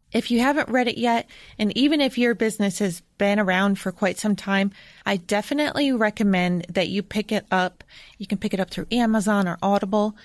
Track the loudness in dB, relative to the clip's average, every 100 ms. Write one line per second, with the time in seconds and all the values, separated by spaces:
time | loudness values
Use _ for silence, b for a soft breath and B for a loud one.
0 | _ -4 0 2 2 0 0 0 0 0
1 | 0 0 -2 B B B -2 2 2 2
2 | 0 2 0 2 0 0 -2 0 -4 -4
3 | -10 -2 0 2 2 2 2 0 -4 -2
4 | -2 -2 -2 -2 0 0 0 B B B
5 | B -4 -2 -2 -2 -2 -2 0 0 2
6 | 0 2 2 2 2 0 -2 -2 -2 -2
7 | -4 -4 -2 -4 0 0 0 -4 -20 B
8 | B B -6 -4 -2 -2 -4 -6 -4 0
9 | 2 2 2 2 0 -2 0 0 0 0
10 | 0 -4